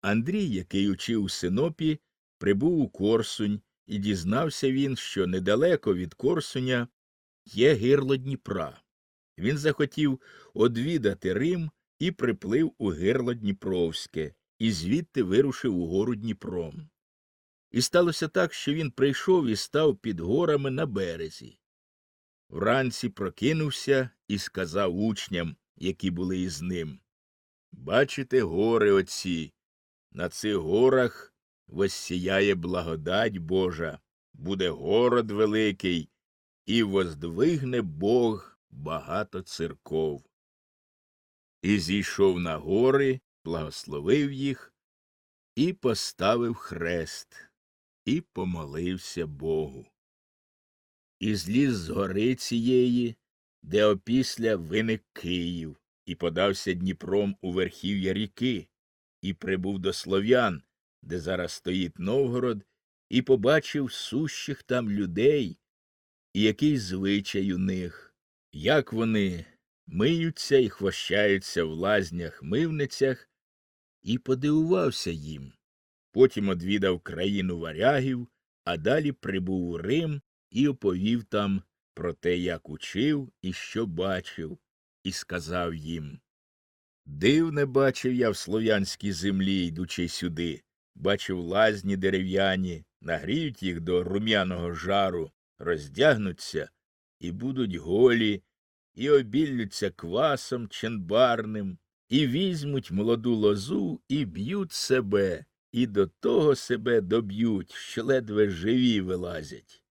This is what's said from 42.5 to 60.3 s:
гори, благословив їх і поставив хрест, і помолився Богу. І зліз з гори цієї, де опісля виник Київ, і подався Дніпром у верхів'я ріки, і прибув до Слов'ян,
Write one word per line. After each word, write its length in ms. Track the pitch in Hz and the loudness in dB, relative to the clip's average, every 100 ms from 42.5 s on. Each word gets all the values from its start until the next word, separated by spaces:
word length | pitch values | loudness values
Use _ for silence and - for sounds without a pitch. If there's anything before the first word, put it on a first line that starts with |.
| 78 | -4
гори, 640 | 76 98 127 139 139 131 _ _ | 0 2 4 4 2 -2 _ _
благословив 880 | 80 85 78 - - 73 78 139 143 | -6 -6 -6 -10 -10 -6 2 2 2
їх 420 | 135 139 127 - _ _ _ _ _ _ _ _ - | -2 -4 -6 -12 _ _ _ _ _ _ _ _ -2
і 180 | 160 | 0
поставив 840 | 190 127 110 - - 95 120 120 117 | 0 -2 -2 -4 -2 0 2 0 -4
хрест, 920 | - 82 85 87 80 - - - - _ _ _ _ _ - | -8 -6 -2 -2 -4 -10 -16 -20 -20 _ _ _ _ _ -2
і 160 | 151 | -2
помолився 1080 | - - 92 87 76 73 87 92 - - 80 | -2 -6 -4 -6 -6 -6 -4 -4 -8 -8 -8
Богу. 600 | 71 78 78 76 64 - _ _ _ _ _ _ _ _ _ _ _ _ _ | -6 -2 -2 -2 -10 -20 _ _ _ _ _ _ _ _ _ _ _ _ _
І 160 | 110 104 | -2 -2
зліз 400 | 82 117 139 110 | 0 0 2 0
з 140 | 82 | -4
гори 460 | - 98 95 113 127 | -4 -2 0 0 -2
цієї, 800 | - 120 117 127 123 123 120 117 _ _ _ _ | -2 -2 2 4 4 2 0 -6 _ _ _ _
де 240 | - 101 107 | -2 2 4
опісля 720 | 98 - 123 127 - 113 104 | 2 0 0 0 -2 -2 -2
виник 480 | 80 101 113 110 _ | -2 -2 0 -2 _
Київ, 640 | - 87 90 85 87 80 73 _ _ - | -10 -4 -2 -2 -6 -8 -14 _ _ -12
і 100 | 85 | -4
подався 580 | 85 82 101 95 - | -2 2 0 0 -4
Дніпром 640 | 90 92 90 - 98 101 98 | -2 -2 -4 0 2 2 -2
у 100 | 92 | -4
верхів'я 600 | 90 92 - - 101 92 | 0 -2 -2 -4 -2 0
ріки, 540 | 95 107 - 123 110 78 _ _ _ _ _ | -2 -4 -2 -2 -2 -8 _ _ _ _ _
і 120 | 92 | -8
прибув 460 | 90 95 95 92 98 | -6 -2 -2 -2 -2
до 140 | 92 | -2
Слов'ян, 720 | - - 95 104 | -4 0 0 4